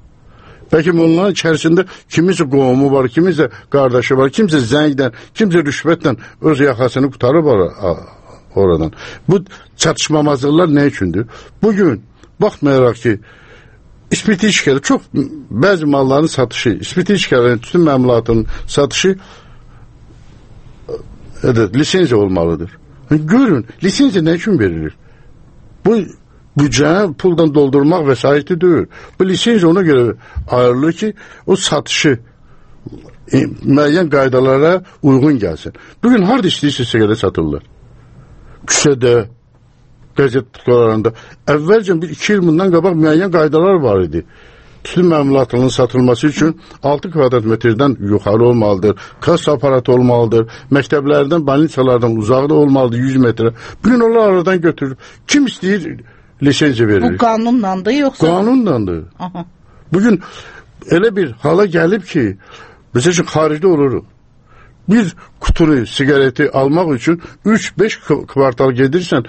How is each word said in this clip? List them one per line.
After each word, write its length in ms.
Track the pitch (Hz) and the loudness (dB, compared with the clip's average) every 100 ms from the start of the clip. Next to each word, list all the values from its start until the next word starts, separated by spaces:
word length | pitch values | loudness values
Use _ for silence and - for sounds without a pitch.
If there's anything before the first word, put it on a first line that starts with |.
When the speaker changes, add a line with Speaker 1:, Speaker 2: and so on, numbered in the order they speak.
| - _ - - - - - | -20 _ -20 -20 -20 -20 -2
Speaker 1:
Bəlkə 180 | 160 160 | 0 2
onların 420 | 170 165 165 202 | 2 2 2 0
içərisində 520 | 170 170 156 160 170 185 - - | -2 -2 0 2 0 0 -6 -8
kiminsə 340 | - 175 185 151 | -2 0 0 0
qohumu 400 | 139 131 127 139 | 0 2 2 2
var, 140 | 135 127 | 2 0
kiminsə 360 | 139 185 151 143 - - | 0 0 0 -2 -6 -4
qardaşı 460 | 143 135 123 113 131 | 0 2 0 0 0
var, 100 | 139 - | 0 0
kimsə 220 | 214 151 117 | 0 0 0
zəngdən, 420 | 143 151 135 131 - - | 0 0 0 -4 -6 -12
kimsə 280 | - 220 170 143 | -4 0 0 -2
rüşvətlə 480 | 135 151 165 156 117 - - | -4 -2 0 -2 -4 -8 -4
öz 200 | 117 120 | -2 2
yaxasını 500 | 143 113 127 131 135 | 0 0 -2 0 -2
qutarıb 360 | 123 123 156 151 | -2 0 2 2
ora-, 260 | 110 85 - 95 | 2 0 -2 -4
a-, 180 | 80 - - - - - | -6 -8 -20 -20 -20 -8
oradan. 380 | - 95 82 80 - - - - | 0 2 2 -2 -8 -18 -10 -2
Bu 160 | 190 190 - - - | -2 -2 -18 -18 -6
çatışmamazlıqlar 920 | 160 160 - 151 147 139 143 151 180 | -4 -4 -2 0 0 -2 0 0 2
nə 180 | 147 143 | 2 0
üçündür? 400 | - 92 82 120 - - - | -2 -4 -6 -8 -14 -20 -4
Bugün 400 | 208 196 185 110 - _ - - | -2 2 0 -2 -8 _ -18 -4
baxmayaraq 540 | 208 - 147 135 127 | -4 -2 0 2 2
ki, 260 | 110 123 101 - - - - - - - - - | 0 -2 -4 -6 -20 -20 -20 -20 -20 -20 -20 -8
ispiti 360 | - - 202 214 | -4 -2 -2 0
işgəli, 360 | - - 139 | -2 0 -2
çox 180 | - 269 - - 139 311 - | 0 -4 -4 -6 -6 -8 -10
bəzi 360 | 101 175 190 156 | -2 0 0 0
malların 400 | 143 135 135 160 | 0 2 2 0
satışı, 440 | - 123 - 123 | -2 -4 -2 -4
ispiti 420 | 98 - - 160 | -4 -4 -4 0
işgəlinin, 460 | 196 - 135 120 120 | -2 0 2 2 0
tütün 280 | - 180 165 | -2 0 2
məmulatının 600 | 135 127 117 117 113 110 - - | 2 2 0 0 -2 -2 -8 -6
satışı, 500 | - 143 - 185 190 - - - - - - - - - - - - - - - - - - - - - - | -2 -2 0 -2 -2 -8 -20 -20 -20 -20 -20 -20 -20 -20 -20 -20 -20 -20 -20 -20 -20 -16 -16 -16 -20 -20 -6
e, 60 | 139 117 107 | -2 0 0
lisenziya 460 | 113 151 190 170 117 | -2 -2 0 0 2
olmalıdır. 500 | 101 92 85 82 85 - - - - | 0 0 -2 -4 -8 -16 -20 -14 -4
Görün, 560 | 151 156 226 269 147 - - | -2 2 2 2 0 -4 -6
lisenziya 400 | 185 - 277 190 | -4 0 0 0
nə 100 | 160 | 0
üçün 240 | 170 226 175 | -2 0 0
verilir? 360 | 98 82 78 - - - - - - - - - 185 | 0 -2 -8 -12 -20 -20 -20 -20 -20 -20 -20 -6 -2
Bu 80 | 226 170 - _ - - - | 0 -2 -12 _ -20 -8 -2
büdcəni 560 | 143 120 147 180 208 | 0 0 0 2 -2
puldan 380 | 139 185 165 160 | -2 -2 2 2
doldurmaq 540 | 147 139 143 143 180 143 | 2 2 2 2 2 0
vəsaiti 500 | 127 135 143 143 180 | 0 0 0 -2 -2
deyil. 260 | 180 151 87 - - - | 2 0 -2 -8 -10 -4
Bu 100 | 190 | -2
lisenziya 420 | 190 233 233 170 | -2 0 2 2
ona 120 | 175 175 | 2 2
görə 280 | 135 120 - - - - | 2 2 -2 -10 -14 -4
ayrılır 420 | 123 123 123 151 | 0 2 2 -2
ki, 200 | 165 214 208 - - - | -2 -6 -8 -16 -10 -2
o 100 | 185 | -2
satışı, 600 | - 160 120 - 156 120 - _ - - - - - - - - - | 0 -4 -4 -2 0 0 -4 _ -20 -20 -20 -20 -20 -20 -20 -20 -4
e, 60 | 131 120 - - 139 | -2 -2 -4 0 2
müəyyən 340 | 147 165 170 | 2 0 0
qaydalara 640 | 139 135 127 131 135 156 185 185 - | 0 2 2 2 2 2 0 -4 -4
uyğun 360 | 139 135 147 139 | 2 4 4 0
gəlsin. 280 | 98 78 104 - - - | -2 -6 -12 -18 -20 -4
Bugün 200 | 233 247 | 0 2
harda 260 | 180 262 185 | 2 0 0
istəyirsə 360 | - 147 135 120 | -2 -2 -2 -2
siqaret 260 | 120 107 107 | 0 0 0
satırlar. 440 | 95 90 80 71 - - - - - - - - - - - | -2 -2 -4 -4 -10 -20 -20 -20 -20 -20 -20 -20 -20 -16 -6
Küçədə, 480 | - 156 135 120 120 107 - _ _ _ _ _ _ - - | -2 0 2 2 2 0 -10 _ _ _ _ _ _ -10 -2
qəzet 300 | 139 127 123 - | 0 0 -6 -6
qutularında. 560 | - 123 117 110 110 113 - - - | 0 2 2 0 -2 -4 -14 -10 -2
Əvvəlcə 460 | 147 156 220 196 170 | -2 2 2 2 -2
bir 100 | 165 - | -4 -6
iki 160 | - | -2
il 100 | 208 175 | 0 2
bundan 240 | 156 196 | 2 2
qabaq 200 | 170 180 165 | 2 2 2
müəyyən 280 | 156 156 196 170 | 2 2 2 0
qaydalar 440 | 156 156 180 190 131 | 2 2 2 2 2
var 180 | 98 90 | 0 0
idi. 160 | 80 - - - - - - - | -4 -10 -16 -20 -20 -20 -20 -8
Tütün 200 | - 180 | 0 2
məmulatının 580 | 156 139 139 127 123 131 | 2 2 0 0 0 -2
satılması 580 | - 127 127 123 120 151 | 0 -2 2 2 2 0
üçün 340 | 139 156 160 - - | 0 -2 -2 -12 -8
altı 280 | 139 147 196 | -4 -4 -4
kvadrat 340 | 160 131 123 | 0 0 0
metrdən 520 | 110 113 120 110 143 123 101 | 0 0 0 0 0 -2 -2
yuxarı 360 | 101 104 107 | -2 0 2
olmalıdır, 520 | 117 120 104 98 104 - - - | 2 2 0 0 0 -2 -8 -8
kassa 320 | - 165 - | -2 -2 0
aparatı 400 | 147 143 131 123 | -2 0 0 2
olmalıdır, 540 | 123 123 120 117 113 113 - - | 2 2 2 2 0 -2 -6 -2
məktəblərdən, 720 | 143 131 151 139 147 143 170 139 | -2 0 -2 0 0 2 0 0
balnisalardan 720 | 135 156 - 131 123 117 113 | 0 0 0 0 2 0 -2
uzaqda 380 | 104 127 143 | 0 0 2
olmalıdır, 440 | 151 143 135 127 117 | 2 4 2 0 0
yüz 180 | 131 131 | -2 0
metrə. 360 | 123 113 117 113 - - | 0 0 -2 -4 -12 -4
Bugün 160 | 196 247 | 0 2
onlar 280 | 226 226 214 | 2 2 2
aradan 320 | 185 175 185 | 2 0 0
götürülüb. 360 | 165 - 139 135 - - - | 0 -2 -6 -10 -18 -16 -2
Kim 200 | 294 262 | 0 0
istəyir, 540 | - 185 202 - 127 - - _ - | -2 -2 -2 -4 -12 -18 -20 _ -4
lisenziya 460 | 139 139 151 117 113 | -2 2 0 2 2
verilir. 260 | 101 85 | 2 0
Speaker 2:
Bu 40 | 90 | 0
qanunlandı, 760 | 233 220 233 247 202 190 185 | 0 0 0 0 -2 -4 -2
yoxsa? 340 | 277 277 - 160 | -2 -2 0 0
Speaker 1:
Qanunlandı. 800 | 175 214 262 214 127 98 85 82 - | 0 2 0 0 -2 -2 -6 -10 -14
Speaker 2:
Aha. 260 | 180 180 170 - - - - | -14 -12 -16 -18 -20 -20 -6
Speaker 1:
Bugün 300 | 185 226 196 - - - - - - - | 0 0 0 -4 -20 -20 -20 -20 -14 -2
elə 300 | 165 220 196 | 0 0 -2
bir 160 | 160 | -6
hala 340 | 113 147 170 208 | -4 -2 0 0
gəlib 380 | 165 165 208 180 | 0 0 -2 -4
ki, 180 | 170 110 95 - - - - _ | -4 -4 -4 -16 -20 -20 -20 _
məsəl 160 | 120 147 | -2 0
üçün, 140 | 175 - | 0 -2
xaricdə 320 | 151 156 151 185 | 0 -2 0 0
oluruq. 380 | 165 143 104 - _ _ _ _ - - _ - | 2 0 -2 -8 _ _ _ _ -20 -20 _ 0
Bir 260 | 220 190 - - - | 0 0 -6 -18 -8
qutunu 460 | - - 160 143 104 | -2 2 2 2 -2
siqareti 640 | - 135 143 135 123 147 | -2 0 2 2 0 -2
almaq 440 | 139 135 156 175 | 0 0 0 -2
üçün 280 | 131 151 170 - - | -2 -2 -4 -6 -8
üç, 280 | 202 220 - - | -2 -2 -2 -2
beş 180 | 214 - | -2 -4
kv-, 300 | - 147 - | -4 -4 -4
kvartal 440 | - 135 120 135 | -2 0 0 0
gedirsən, 560 | 123 135 160 175 151 | 2 0 0 -2 -4